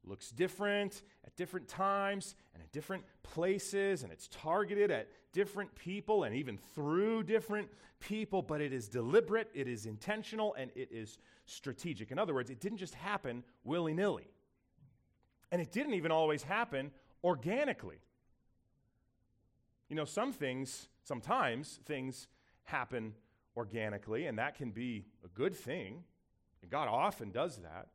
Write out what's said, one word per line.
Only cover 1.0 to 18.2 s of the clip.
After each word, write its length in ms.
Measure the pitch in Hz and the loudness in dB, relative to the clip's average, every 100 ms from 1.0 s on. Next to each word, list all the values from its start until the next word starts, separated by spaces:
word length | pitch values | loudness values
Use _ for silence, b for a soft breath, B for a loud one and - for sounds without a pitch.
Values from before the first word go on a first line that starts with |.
| B B | B B
at 120 | - - | -20 -8
different 320 | 175 185 120 | -4 -4 -6
times 680 | - 196 196 196 202 - - b | 0 2 4 2 0 -4 -12 b
and 80 | - | -20
at 100 | 80 | -10
different 320 | 143 156 190 - B | -10 -4 -6 -6 B
places, 800 | - 160 175 196 190 196 196 180 | -8 0 4 4 2 2 2 2
and 100 | 101 | -2
it's 140 | 80 - | -10 -14
targeted 640 | - 151 180 202 202 202 | -8 2 4 4 6 6
at 180 | 151 113 B B | 4 -2 B B
different 420 | 170 202 - 196 | 0 0 0 -6
people 520 | - 170 196 202 214 135 | -6 -6 -6 4 4 4
and 100 | 131 | 2
even 240 | 139 101 | -2 -4
through 640 | - - 147 165 214 226 | -8 -2 2 4 6 4
different 440 | 175 220 220 208 208 B B B | 4 2 2 -2 -2 B B B
people, 440 | - 214 214 190 | -4 -2 2 0
but 180 | 120 151 | 2 0
it 100 | 147 | 0
is 160 | 131 107 | -2 -2
deliberate, 640 | 120 117 175 151 220 220 - | 0 6 6 6 0 0 -4
it 120 | 127 | -4
is 200 | 117 110 | -4 -6
intentional, 680 | 107 - 214 - 220 214 | -8 -4 -4 -4 -2 -2
and 160 | - 131 - | -2 -8 -6
it 160 | 131 | -8
is 260 | 113 110 - B B B | -8 -10 -14 B B B
strategic. 680 | - - 123 175 117 110 | -10 -8 -6 -6 -6 -6
In 80 | 135 | -2
other 160 | 202 139 | 0 2
words, 160 | 120 | 0
it 80 | 123 | -4
didn't 180 | 196 214 | -6 -4
just 160 | 185 | -8
happen 500 | - 180 208 - 120 120 b | -8 -4 -2 -2 -6 -8 b
willy-nilly. 680 | - 165 165 160 202 131 - - _ _ _ _ - _ _ _ _ _ _ | -2 0 2 2 2 2 -6 -20 _ _ _ _ -20 _ _ _ _ _ _
And 80 | 175 | -2
it 120 | 165 | 0
didn't 240 | 208 294 202 | 0 2 0
even 160 | 160 | 4
always 320 | 160 156 151 | 6 6 4
happen 480 | 131 202 233 139 143 B B B | 2 0 0 -2 -4 B B B
organically. 720 | 170 160 135 233 294 202 98 73 _ _ | 2 2 2 2 2 0 -6 -12 _ _